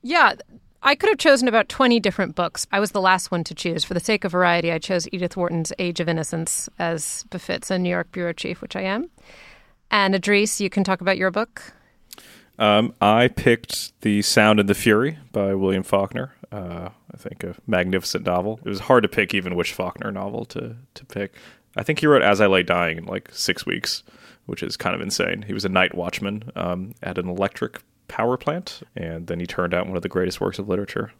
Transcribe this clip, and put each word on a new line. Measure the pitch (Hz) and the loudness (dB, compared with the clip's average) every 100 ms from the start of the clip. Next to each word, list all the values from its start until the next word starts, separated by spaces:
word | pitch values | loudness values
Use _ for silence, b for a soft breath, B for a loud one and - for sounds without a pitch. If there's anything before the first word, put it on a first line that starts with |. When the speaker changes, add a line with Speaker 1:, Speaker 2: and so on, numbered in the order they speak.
Speaker 1:
Yeah, | 247 339 240 - - - _ _ | 0 4 4 2 -14 -20 _ _
I | 269 | 0
could | 285 427 | 2 2
have | 427 | 4
chosen | 320 269 247 | 6 6 6
about | 226 202 | 2 0
twenty | - 262 233 | 2 4 4
different | 196 - 185 | 2 -2 -4
books. | 160 170 - - | -2 -4 -4 -2
I | 196 | -2
was | 208 | 0
the | 202 | 2
last | 185 185 - | 2 2 0
one | 175 | -4
to | 160 | -4
choose. | 165 180 165 | -6 -4 -4
For | - | -2
the | 175 | -4
sake | 190 180 | 0 -2
of | 190 | 0
variety, | 180 180 170 165 | 2 4 2 0
I | 165 | -2
chose | - 180 165 | -2 -4 -2
Edith | 180 175 | -6 -4
Wharton's | 190 175 170 160 - | -2 -2 -2 -4 -4
Age | 180 170 | -4 -2
of | 165 | -2
Innocence, | 165 156 165 160 - - - | -2 -4 -4 -4 -6 -6 -6
as | 170 165 - - - | -4 -4 -6 -10 -10
befits | 180 - - - | -12 -6 -8 -4
a | 185 | -2
New | 180 | 0
York | 175 170 | -2 -4
bureau | 185 175 | -6 -6
chief, | 170 - 180 | -6 -8 -8
which | - 190 | -10 -6
I | |
am. | 190 208 339 _ B B B B B B _ | -4 -4 -6 _ B B B B B B _
And | 208 196 | 2 4
Idris, | 196 202 202 214 - | 2 2 2 2 -2
you | 196 | -2
can | 202 | 0
talk | 190 190 | 0 0
about | 185 190 | 0 0
your | 190 | 0
book. | 196 226 - - _ B B B B B B B - | -2 -6 -10 -20 _ B B B B B B B 2
Speaker 2:
Um, | 107 104 117 - | 4 6 4 2
I | 101 110 123 | 4 6 4
picked | - 131 117 - - - _ | 4 2 2 0 -8 -8 _
The | 110 104 | 0 0
Sound | 101 - 107 107 | 4 6 6 6
and | 101 | 4
the | |
Fury | 101 117 107 139 156 139 | 2 4 4 2 -4 -8
by | 107 98 | -2 -2
William | 98 95 95 | 0 0 0
Faulkner. | 95 98 98 123 131 _ - | 0 0 0 -6 -10 _ -16
Uh, | 104 90 87 90 _ - | -12 -12 -12 -12 _ -20
I | - | -16
think | - - | -16 -12
a | 92 - - | -12 -10 -2
magnificent | 92 90 92 - 82 | 0 2 0 -2 -4
novel. | 92 90 98 110 | 0 0 -2 -6
It | - | -8
was | 101 | -8
hard | - 127 | 4 4
to | 107 | 6
pick | - 98 | 0 0
even | 101 90 | -2 -2
which | 87 87 | -2 -4
Faulkner | - 90 - 107 | -4 -8 -6 -8
novel | 98 98 113 | -6 -8 -8
to, | 113 - 117 117 131 | -10 -10 -12 -14 -20
to | - - | -20 -12
pick. | - 101 - B B _ | -8 -8 -10 B B _
I | - | -6
think | 107 151 | -2 2
he | 156 | 6
wrote | 139 | 6
As | - 101 | 6 6
I | 104 | 6
Lay | 95 | 6
Dying | 90 87 85 82 | 4 0 0 -4
in, | |
like, | 85 92 - | -8 -10 -10
six | - - - | -6 -4 -2
weeks, | - - - - _ B B B - | -4 -4 -4 -8 _ B B B -12
which | - | -10
is | - | -8
kind | - - | -6 -6
of | 87 | -4
insane. | 85 - 90 90 | -6 -2 -2 -4
He | 101 | -6
was | 98 | -6
a | 95 | 0
night | 92 92 | 2 2
watchman, | 87 87 - 98 107 113 | 0 -6 -4 -6 -6 -10
um, | 90 87 90 95 - | -6 -4 -4 -8 -10
at | - 87 | -8 -6
an | 90 | -4
electric | 90 98 - - - _ _ - | -2 -4 -2 -8 -8 _ _ -10
power | - 117 | -2 -2
plant, | 127 - 170 - - - | 0 -2 -4 -8 -18 -16
and | - 85 82 82 | -12 -10 -10 -8
then | 85 | -6
he | 87 | -6
turned | - 87 | -4 -2
out | 87 87 | -2 -2
one | |
of | 90 | -4
the | 92 | -4
greatest | 92 90 - | -2 -2 -2
works | 95 92 | -4 -4
of | 101 | -4
literature. | 90 101 107 110 | -4 -4 -6 -8